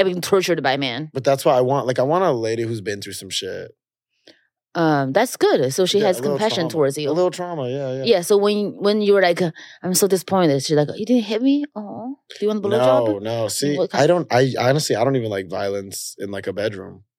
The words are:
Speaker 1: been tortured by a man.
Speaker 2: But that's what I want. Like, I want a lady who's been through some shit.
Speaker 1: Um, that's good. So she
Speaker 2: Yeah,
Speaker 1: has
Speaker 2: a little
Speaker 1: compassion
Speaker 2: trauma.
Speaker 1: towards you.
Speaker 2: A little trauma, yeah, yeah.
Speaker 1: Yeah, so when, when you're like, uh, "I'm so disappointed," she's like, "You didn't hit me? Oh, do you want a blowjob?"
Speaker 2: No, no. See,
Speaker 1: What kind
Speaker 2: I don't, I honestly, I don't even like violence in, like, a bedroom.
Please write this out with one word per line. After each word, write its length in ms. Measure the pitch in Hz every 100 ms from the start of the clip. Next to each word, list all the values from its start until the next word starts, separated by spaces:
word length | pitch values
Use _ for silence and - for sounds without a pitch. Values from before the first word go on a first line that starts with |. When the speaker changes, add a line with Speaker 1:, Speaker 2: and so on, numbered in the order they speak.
| 190
Speaker 1:
been 140 | 180
tortured 420 | - 196 180 165
by 100 | 135
a 60 | 135
man. 320 | 135 120 156
Speaker 2:
But 100 | 139
that's 200 | 127 139
what 100 | 160 131
I 40 |
want. 260 | 127 139 120
Like, 120 | 123
I 20 |
want 220 | 131 170
a 80 | 190
lady 300 | 123 113 113
who's 180 | 113 113
been 200 | 101 101
through 120 | 98
some 160 | 92 95
shit. 420 | 85 95 92 87 - _ _ _ _ _ - _ _ _ -
Speaker 1:
Um, 360 | 160 147 135
that's 240 | 160 254 -
good. 360 | 403 262 131
So 140 | 139 180
she 140 | 202
Speaker 2:
Yeah, 60 | 208
Speaker 1:
has 100 | 185
Speaker 2:
a 40 |
little 140 | 147 143
Speaker 1:
compassion 260 | 214 196
Speaker 2:
trauma. 80 | 165
Speaker 1:
towards 280 | 165 139 143
you. 100 | 147
Speaker 2:
A 40 |
little 180 | 160 180
trauma, 380 | 175 175 165 123
yeah, 240 | 135 135 131
yeah. 60 |
Speaker 1:
Yeah, 160 | 165 196
so 140 | 175 202
when, 380 | 202 208 202 -
when 240 | 196 214
you're 200 | 208 202
like, 180 | 180 175
uh, 120 | 170 - - -
"I'm 100 | 175
so 140 | 180 196
disappointed," 560 | 185 - 190 170 139
she's 120 | 131 151
like, 120 | 147 -
"You 100 | 220
didn't 160 | 247
hit 180 | 208 226
me? 220 | 262 285 285 214
Oh, 400 | 208 196 240 285 _
do 60 | -
you 80 | 208
want 160 | 214
a 40 | 202
blowjob?" 380 | 202 127 127 117
Speaker 2:
No, 120 | 101 107 117
no. 60 | 107
See, 300 | - 143 143
Speaker 1:
What 120 | 131
kind 120 | 120
Speaker 2:
I 40 | 147
don't, 180 | 175 135
I 200 | 120 135 113
honestly, 380 | 120 143 - 110
I 80 |
don't 100 | 123
even 160 | 135 113
like 180 | 98 92
violence 680 | 95 101 101 98 98 - -
in, 140 | 101
like, 160 | 98 98
a 40 |
bedroom. 520 | 95 107 98 92 95 _